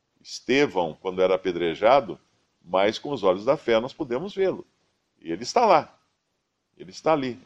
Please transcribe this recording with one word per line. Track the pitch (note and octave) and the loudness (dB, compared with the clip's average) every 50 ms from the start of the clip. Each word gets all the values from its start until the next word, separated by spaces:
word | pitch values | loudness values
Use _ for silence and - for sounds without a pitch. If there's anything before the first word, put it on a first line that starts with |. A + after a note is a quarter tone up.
| _ _ _ _ | _ _ _ _
Estevão | _ - - - _ - C3 C#3 D3 A#2+ F#2+ F#2 E2+ D#2+ D#2 - | _ -18 -18 -10 _ 0 0 2 2 0 0 -2 -4 -4 -6 -8
quando | - F#2+ F#2 F#2 | -8 -6 0 2
era | F#2 F#2 F#2 | 2 2 2
apedrejado, | F2+ - F#2+ E2+ E2+ F2 E2 D#2+ D#2 G2+ A2+ C3+ G3+ - F2 D2+ - _ _ _ _ _ _ _ _ _ | 0 0 -2 -2 -2 -2 -2 -2 2 2 4 4 4 2 -2 -10 -14 _ _ _ _ _ _ _ _ _
mas | - - F#3+ G2+ G#2+ A2 | -2 0 2 2 2 0
com | - - D3 | -4 -8 -8
os | C#3+ A2+ G2 | -6 -2 2
olhos | F#2+ F#2 G2 G#2 | 0 0 2 2
da | C3 D3+ | 0 -2
fé | D#3+ - - A2+ A2+ | 0 0 0 0 0
nós | A#2+ C3+ - | 0 -2 -8
podemos | - D#3+ B2 A#2 C3+ F3+ G#3 - | -10 -8 -6 -6 -6 -6 -6 -4
vê-lo. | G3 F#3+ F3+ C3 - - _ _ _ _ _ _ _ _ _ _ _ | -2 -2 -2 -2 -4 -10 _ _ _ _ _ _ _ _ _ _ _
E | - E2 | -10 -8
ele | E2+ F#2+ B2 | -8 -8 -6
está | - - B3 A#3+ | -2 0 2 4
lá. | G#3 F3 - A3+ - _ _ _ _ _ _ _ _ _ _ _ _ _ _ _ _ _ | 4 4 4 2 -2 _ _ _ _ _ _ _ _ _ _ _ _ _ _ _ _ _
Ele | - D#2 F2+ | -20 -20 -20
está | G2 - - D#3+ D#3+ | -12 -4 0 0 0
ali. | D3 C3 B2+ A2+ E2+ - | 0 -2 -6 -8 -10 -8